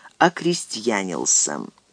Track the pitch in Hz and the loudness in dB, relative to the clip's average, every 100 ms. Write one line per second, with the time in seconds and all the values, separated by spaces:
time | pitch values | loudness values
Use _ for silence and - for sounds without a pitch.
0 | - _ 175 - 165 170 - - 113 104 | -20 _ 2 2 -2 -2 -6 -4 -2 0
1 | 95 76 64 - - 73 50 _ _ | -2 -4 2 2 2 -4 -8 _ _